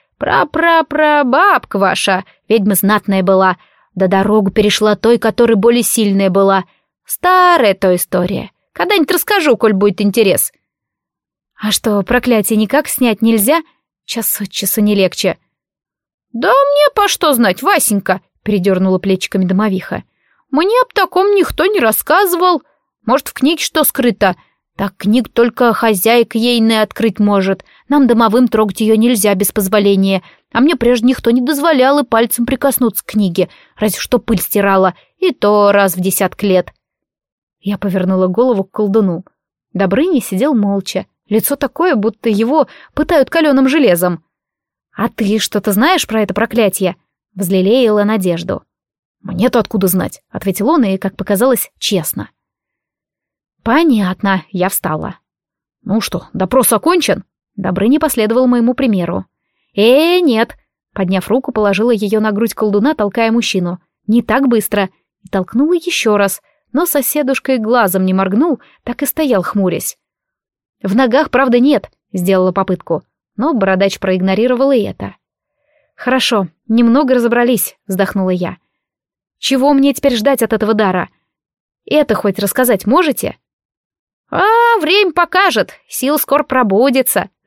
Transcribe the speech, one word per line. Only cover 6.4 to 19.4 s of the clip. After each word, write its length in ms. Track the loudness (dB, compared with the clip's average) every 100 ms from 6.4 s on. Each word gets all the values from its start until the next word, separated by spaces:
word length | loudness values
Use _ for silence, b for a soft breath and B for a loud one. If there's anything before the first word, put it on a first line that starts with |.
| 2 0 -2 _ _ _ -16
Старая 680 | -4 2 4 4 4 2
то 220 | 2 0 0
история. 560 | -2 -2 -2 -6 -10 _ _
Когда-нибудь 380 | -6 0 0 0
расскажу, 460 | -2 0 0 2 2
коль 160 | 2
будет 280 | 2 0 0
интерес». 500 | 0 2 2 0 -4 _ _ _ _ _ _ _ _ _ _ -10
«А 120 | -6
что, 300 | -4 -2 -2
проклятие 560 | 0 -2 0 0 0 -2
никак 300 | 0 -2 -2
снять 340 | -2 -2 2
нельзя? 400 | 2 2 2 0 b b _ _ -12
Час 360 | -8 -6 -8
от 80 | -8
часу 320 | -8 -4 0
не 140 | 2 2
легче». 420 | 0 0 -4 -4 _ _ _ _ _ _ _ _ _
«Да 160 | -4 2
мне 440 | 2 4 2 2 2
по 120 | -2
что 260 | 0 0
знать, 280 | 2 2 0
Васенька», 600 | 0 0 0 -2 -2 -4 _ _
передернула 540 | -4 -2 0 0 0 0
плечиками 480 | 0 -4 -2 -2